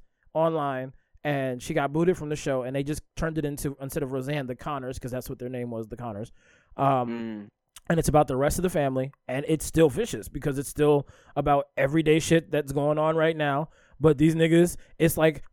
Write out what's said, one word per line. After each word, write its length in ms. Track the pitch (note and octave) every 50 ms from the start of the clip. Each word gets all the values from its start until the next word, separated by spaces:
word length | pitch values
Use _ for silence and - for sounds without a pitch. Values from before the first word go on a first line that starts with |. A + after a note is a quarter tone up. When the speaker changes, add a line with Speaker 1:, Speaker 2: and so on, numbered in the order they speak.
| - _ _ _ _ _ -
Speaker 1:
online, 600 | D#3 D#3+ E3 E3 D#3 D3 C#3 C3+ C3 C3 C3 C3+ - _ _ _ - -
and 360 | D3+ D3 C#3 C3+ C3 B2 B2
she 140 | - - D#3+
got 180 | D#3+ C#3+ C#3 C#3
booted 240 | D#3+ E3+ F3+ F3+
from 120 | - D#3 D3
the 80 | D3+
show, 260 | D3 - D3 C3+ B2+ B2
and 120 | B2+ C3+
they 80 | C#3 C#3
just 180 | C#3+ D3+ - - _ -
turned 200 | - - E3 D#3 D#3+
it 60 | D3
into, 320 | C#3+ C#3+ C#3 - D3 C#3 -
instead 220 | C#3 C3+ - D#3 D3
of 80 | B2+ C3
Roseanne, 340 | C3+ C3 C3+ D3 D3 C3+
The 80 | B2 B2+
Conners, 420 | - - E3 D3 C3+ B2+ B2 C3 -
'cause 120 | - B2+
that's 180 | A#2+ B2+ B2+ -
what 120 | C3+ -
their 80 | B2 B2
name 220 | B2+ B2 B2 A#2+ A#2
was, 160 | A2+ A2+ G#2+
The 80 | A#2+
Conners. 360 | A#2 A#2+ A#2+ G#2 G2 A#2 - - _ _ _ _ _ _ _ -
Um, 320 | - C#3 C3+ C3+ C3 B2 A#2+
Speaker 2:
Mm. 400 | A#2 A#2 A#2 A2+ A2 G#2+ G#2 G#2+ _ _ _ _ _ - _ -
Speaker 1:
and 80 | E3+ E3
it's 100 | D3+ -
about 200 | C#3 D3+ D3+ -
the 80 | C3+
rest 220 | B2+ C#3 D3+ - -
of 20 | F3
the 80 | F#3
family, 400 | - E3+ C#3+ C#3 C3 C3 C3 C#3 - _ _
and 180 | - B2+ C3+ D3 -
it's 160 | D#3+ D3 -
still 220 | - - D#3 E3 D3
vicious 400 | A#2 E3 - - - A2 F#2+ -
because 280 | - C#3+ - D3+ C3+ C3+
it's 100 | C3+ -
still 400 | - - D3+ D3 D3 C#3+ C3+ - - _ _ _ -
about 320 | D3 C#3+ C#3+ C#3+ C#3+ C#3 _ -
everyday 440 | - C#3 C#3 D3 E3 D#3 D#3 D#3 D#3+
shit 300 | - - E3 E3 D#3+ - -
that's 180 | D3 D3 C3+
going 280 | C#3 D3 C#3+ D3 D3+ D3+
on 180 | D3+ D#3+ D#3+
right 200 | D#3+ D#3 E3 E3
now. 340 | D#3 D3+ C#3+ C#3 C#3 D#3+ - _ _ _ _ _ -
But 160 | C3+ D#3+ D3+
these 200 | B2+ D3+ E3 D#3+
niggas, 400 | D#3+ E3 E3 D#3+ E3+ F3 F3 - - - _ - -
it's, 160 | D#3+ E3 -
like, 260 | E3 D#3 D#3+ D3+ - - -